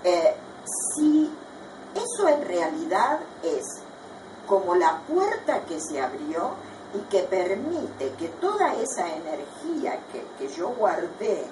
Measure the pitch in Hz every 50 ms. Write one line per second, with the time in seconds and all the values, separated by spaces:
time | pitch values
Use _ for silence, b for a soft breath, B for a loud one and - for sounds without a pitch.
0 | - 180 175 170 165 311 311 - - - - - - - - - - - - 302
1 | 302 302 302 311 311 302 - - - - - - - - - - - - - 403
2 | 453 494 - 415 403 330 294 294 285 - 180 175 330 311 - 311 339 - - 208
3 | 185 - 302 - - - - - - - 147 131 117 - - - - - - -
4 | - - - - - - - - - - 196 190 - 175 175 180 175 - - -
5 | - - 311 359 392 403 440 - - 294 - - - - 330 302 320 320 302 -
6 | 262 131 - - - 151 160 165 - - - - B B B B B - - 202
7 | 202 - 202 190 180 - 190 185 180 180 196 220 269 311 349 311 240 - - -
8 | 135 135 - - 330 330 - - 349 381 427 415 370 330 - - 226 - - -
9 | - 330 160 160 - 156 156 - - - - - - 330 339 277 262 - - -
10 | - - - - - - - - - 208 - - 339 - 247 233 214 190 165 -
11 | 170 170 - - 214 233 196 156 - -